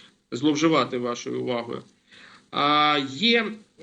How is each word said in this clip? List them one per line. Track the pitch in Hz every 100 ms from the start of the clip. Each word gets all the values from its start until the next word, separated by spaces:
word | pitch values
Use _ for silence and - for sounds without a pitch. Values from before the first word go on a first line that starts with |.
| - _ -
зловживати | 123 147 143 160 151 127 127
вашою | 120 120 131 127
увагою. | 127 120 117 131 - _ _ - - - _
А, | - 143 151 151 147 135
є, | 135 226 233 214 - - -